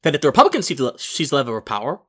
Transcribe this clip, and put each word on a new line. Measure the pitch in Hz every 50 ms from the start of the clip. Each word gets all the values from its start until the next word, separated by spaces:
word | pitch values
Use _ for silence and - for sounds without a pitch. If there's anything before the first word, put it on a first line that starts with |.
| _
that | 165 147
if | -
the | -
Republicans | 143 - 208 294 381 - 262 185
seized | - 160 131
the, | 131 120 -
seized | - - - - - 160 139
the | 147
lever | 139 131 120 113
of | 110 -
power | - 110 104 107 135 180 - _